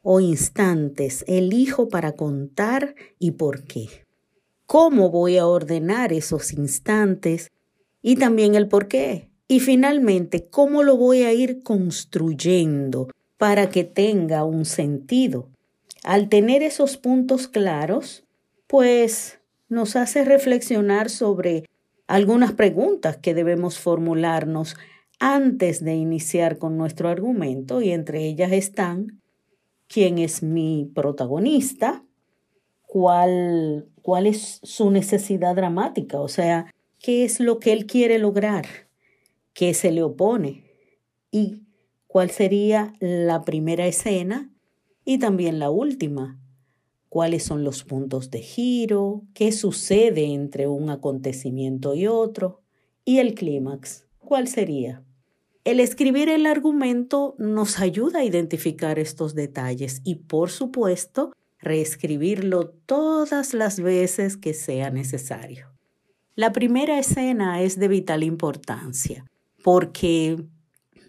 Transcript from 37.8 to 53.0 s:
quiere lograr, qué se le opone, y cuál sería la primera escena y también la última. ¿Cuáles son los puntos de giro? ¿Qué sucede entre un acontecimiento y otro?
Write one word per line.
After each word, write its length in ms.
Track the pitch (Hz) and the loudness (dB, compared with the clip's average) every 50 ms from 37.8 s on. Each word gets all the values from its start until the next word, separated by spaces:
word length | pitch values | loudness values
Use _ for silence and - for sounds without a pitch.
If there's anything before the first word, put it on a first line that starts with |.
| 208 | 0
quiere 320 | - - 247 240 233 226 226 | -2 0 2 2 4 2 2
lograr, 480 | 214 208 202 202 202 214 208 180 143 - - - - _ _ _ _ _ _ _ _ _ _ _ _ _ _ | 2 0 0 0 0 0 -2 -4 -6 -8 -14 -20 -20 _ _ _ _ _ _ _ _ _ _ _ _ _ _
qué 220 | - 180 180 170 | -2 0 0 0
se 160 | - - 185 | 0 0 0
le 100 | 165 165 | 0 0
opone, 640 | 165 151 127 127 180 208 240 233 170 139 135 - _ _ _ _ _ _ _ _ _ _ _ _ _ _ | 0 -2 -2 0 0 2 2 0 -2 -4 -6 -10 _ _ _ _ _ _ _ _ _ _ _ _ _ _
y 320 | - 214 214 202 - - - _ _ _ _ _ _ _ _ _ | -2 -2 -2 -2 -4 -8 -16 _ _ _ _ _ _ _ _ _
cuál 240 | - 190 180 175 | 2 2 2 2
sería 640 | - - 208 190 196 202 208 214 214 214 208 214 214 - | 0 0 0 2 2 2 2 2 2 0 0 -4 -8 -6
la 440 | - 180 180 175 170 170 165 165 160 | -4 -4 -2 0 0 0 0 -2 -2
primera 420 | - 160 156 156 160 165 165 175 | -4 -4 -4 -2 -2 -2 -2 -2
escena 640 | 180 170 - - 233 202 185 175 185 214 269 285 - _ _ _ _ _ _ _ _ _ _ _ | -2 -2 -2 -2 -2 -2 -2 -2 -4 -6 -6 -8 -12 _ _ _ _ _ _ _ _ _ _ _
y 140 | - 269 254 | -2 -2 0
también 400 | 262 220 196 180 175 165 160 156 | 0 0 0 0 0 -2 -2 -2
la 100 | 151 143 | -2 -2
última. 680 | 147 196 269 294 262 - - 147 143 135 131 131 - - - _ _ _ _ _ _ _ _ _ _ _ _ _ | 0 0 -2 -2 -2 -4 -6 -6 -6 -6 -8 -10 -12 -18 -20 _ _ _ _ _ _ _ _ _ _ _ _ _
¿Cuáles 340 | - 165 165 165 170 160 165 | -2 -2 0 0 0 -2 -4
son 200 | - 156 147 147 | -4 -4 -4 -4
los 200 | 143 131 - - | -4 -6 -8 -10
puntos 480 | - 135 131 139 135 135 131 131 - | -8 -8 -8 -6 -6 -6 -8 -8 -8
de 80 | - 117 | -10 -12
giro? 800 | - - - - 240 247 247 240 226 214 208 202 196 202 208 208 - - _ | -12 -10 -6 -4 -2 0 0 0 0 0 0 0 0 -2 -4 -8 -12 -12 _
¿Qué 160 | - 214 220 | -2 0 0
sucede 760 | 214 214 - 190 160 - - - 196 208 226 233 190 160 151 147 143 | 0 0 -2 -4 -4 -4 -2 2 4 4 4 4 4 2 0 -2 -2
entre 340 | 143 143 143 - 139 139 143 | -4 -6 -6 -4 -4 -2 -2
un 220 | 143 143 151 151 | -2 -2 -4 -6
acontecimiento 1040 | 147 139 - 151 135 135 135 135 131 131 - 135 127 131 135 131 131 131 135 143 139 | -6 -6 -4 -6 -6 -4 -6 -6 -8 -8 -8 -8 -6 -6 -4 -4 -6 -4 -4 -4 -4
y 140 | 151 190 214 | -2 -2 0
otro? 540 | 226 226 226 220 220 - 190 185 185 _ _ _ _ _ _ _ _ _ | 0 0 -2 -2 -4 -6 -6 -6 -6 _ _ _ _ _ _ _ _ _